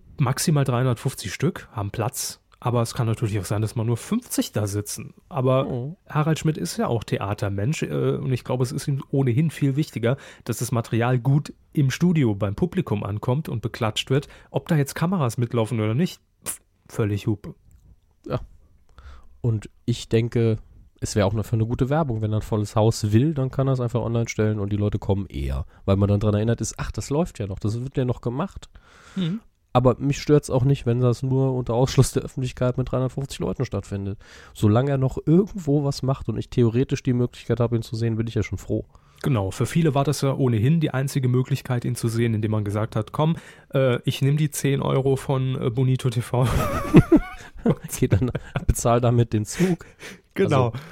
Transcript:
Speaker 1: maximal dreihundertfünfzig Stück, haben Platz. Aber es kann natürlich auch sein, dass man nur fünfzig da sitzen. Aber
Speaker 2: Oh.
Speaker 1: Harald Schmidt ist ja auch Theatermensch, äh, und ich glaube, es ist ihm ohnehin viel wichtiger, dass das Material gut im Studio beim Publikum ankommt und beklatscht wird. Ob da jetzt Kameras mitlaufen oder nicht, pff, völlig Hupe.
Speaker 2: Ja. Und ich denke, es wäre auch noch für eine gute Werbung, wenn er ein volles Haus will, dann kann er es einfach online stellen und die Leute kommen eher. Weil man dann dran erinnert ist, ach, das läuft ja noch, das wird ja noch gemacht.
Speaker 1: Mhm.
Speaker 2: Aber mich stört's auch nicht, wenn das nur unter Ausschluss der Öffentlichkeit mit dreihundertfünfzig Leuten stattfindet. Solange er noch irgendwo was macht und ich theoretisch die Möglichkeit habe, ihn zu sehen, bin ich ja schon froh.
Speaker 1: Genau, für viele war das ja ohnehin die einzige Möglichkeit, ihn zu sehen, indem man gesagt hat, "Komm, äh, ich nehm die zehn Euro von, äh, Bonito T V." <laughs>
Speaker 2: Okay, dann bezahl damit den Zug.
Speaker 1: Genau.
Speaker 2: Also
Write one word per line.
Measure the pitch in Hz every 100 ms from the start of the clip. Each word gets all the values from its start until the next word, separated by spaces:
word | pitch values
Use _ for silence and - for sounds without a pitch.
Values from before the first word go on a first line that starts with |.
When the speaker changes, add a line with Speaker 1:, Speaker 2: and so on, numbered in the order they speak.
| - -
Speaker 1:
maximal | 123 - - 147
dreihundertfünfzig | 131 120 131 117 135 - 92
Stück, | - 165 - -
haben | - 101
Platz. | - 107 - - - _ _
Aber | 123 120
es | 117
kann | - 113
natürlich | 110 113 104
auch | 90
sein, | 104
dass | 110 120
man | 110
nur | 117
fünfzig | - 226 - - -
da | - 104
sitzen. | 101 - - - - -
Aber | 175 127 131 139
Speaker 2:
Oh. | 120 135 175 -
Speaker 1:
Harald | 151 151 156
Schmidt | 160 156
ist | 170 -
ja | 220
auch | 117
Theatermensch, | - - 101 104 101 98 110 160
äh, | - 143 131 135
und | 143
ich | 127
glaube, | - 127
es | 127
ist | 147 -
ihm | 139 -
ohnehin | 139 131 117 165
viel | - 139 135
wichtiger, | 156 - 113 135 - -
dass | - 113
das | 120
Material | 117 - 113 117 127
gut | 120 147 - - _
im | - 135
Studio | - 175 160 120 98
beim | 101
Publikum | 101 180 190 - 104
ankommt | 107 104 - 131 -
und | 113
beklatscht | 110 - 110 - -
wird. | 135 - - -
Ob | - -
da | 156
jetzt | 135
Kameras | - 165 190 123 -
mitlaufen | 117 120 107 117
oder | 107 117
nicht, | 180 - _ _ -
pff, | - _ _ -
völlig | - 107 101 -
Hupe. | 104 - - _ - - - _ _ -
Speaker 2:
Ja. | - - - _ _ _ - - - - -
Und | 120 110 - _ -
ich | 117 -
denke, | 113 117 120 113 110 - - - _
es | - 110
wäre | 95
auch |
noch | 113 104
für | 113
eine | 113
gute | 127 127
Werbung, | 151 147 110
wenn | 107
er | 107
ein |
volles | - 107 104 110
Haus | 107 - 107
will, | 110 151 147
dann | 131
kann | - 135
er |
es | 127
einfach | 120 117
online | 110 117 113
stellen | - 107 107
und | 101
die | 104
Leute | 104 104
kommen | - 98 95
eher. | 65 67 69 - -
Weil | - 98
man | 101
dann | 101
dran | 104
erinnert | 104 113 117
ist, | 113 -
ach, | -
das | - -
läuft | 143 175 -
ja | 101
noch, | 92
das | 107 117
wird | 131 -
ja | 127
noch | 120
gemacht. | 123 127 196 - - - - - - 196
Speaker 1:
Mhm. | 165 220 - _ _
Speaker 2:
Aber | 123 127 113
mich | 139 -
stört's | - 147 -
auch | 131
nicht, | 131 139 120
wenn | 120
das | 123 117
nur | 131 131 135
unter | 127 120
Ausschluss | 117 131 - -
der | 127
Öffentlichkeit | - - 127 - 127 127
mit | 127
dreihundertfünfzig | 127 131 - 139 -
Leuten | 175 185 123
stattfindet. | 101 - 101 98 98 - - -
Solange | - 107 110 139
er | 135
noch | 131 - -
irgendwo | 170 214 208 151 147
was | 139 -
macht | 127 131 -
und | 113
ich | -
theoretisch | - 117 117 135 135
die | -
Möglichkeit | 120 123 - - 117
habe, | 117 117
ihn |
zu | - 113
sehen, | 117 110
bin | 117
ich | 110
ja |
schon | - 107
froh. | - 107 - - _ -
Speaker 1:
Genau, | 151 117 95
für | - 117
viele | 170 160
war | 139 139
das | 139
ja | 139
ohnehin | 135 127 113 120 170
die | 147
einzige | 127 139 143 127
Möglichkeit, | 123 127 135 - 120
ihn | 127 120
zu | 117
sehen, | 113 117
indem | 107 107
man | 107
gesagt | 104 104 110 117
hat, | -
"Komm, | - 156 160 - - -
äh, | 139 131 120
ich | - -
nehm | 135 147
die | 151
zehn | - 143 139
Euro | 139 139 135 131
von, | - 131 131 127
äh, | 123
Bonito | 117 131 131 131
T | 117
V." | - 123 123
<laughs> | - - - - - 679 330 740 - - - 226
Speaker 2:
Okay, | - - - 127
dann | 101 127 - - - -
bezahl | 113 123 120
damit | 120 120 117
den | 107
Zug. | 107 - 185 165 - - - - _ -
Speaker 1:
Genau. | 185 139 123
Speaker 2:
Also | 131 -